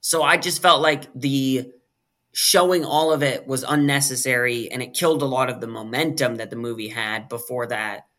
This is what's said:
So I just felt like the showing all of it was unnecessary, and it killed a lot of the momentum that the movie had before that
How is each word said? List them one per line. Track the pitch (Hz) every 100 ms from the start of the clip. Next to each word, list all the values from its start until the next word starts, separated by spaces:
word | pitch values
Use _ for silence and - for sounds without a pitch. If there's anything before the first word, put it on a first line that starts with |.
So | - 165
I | 143 175
just | 180 170
felt | 185 156
like | 156 147 -
the | 131 139 135 135 131 127 - _ _ _ _ _
showing | - - 190 180 180
all | 151 151 160
of | 156
it | 139 120 -
was | 135 131
unnecessary, | 147 143 139 139 127 131 127 123 120 113
and | 127
it | 123
killed | - 175 156
a | 135
lot | 131 127
of | 113
the | 113
momentum | 113 110 123 160 139 127 117
that | 113
the | 117
movie | 117 113 107
had | 110 110 110 113
before | 120 - 127 120
that | 117 107 101 -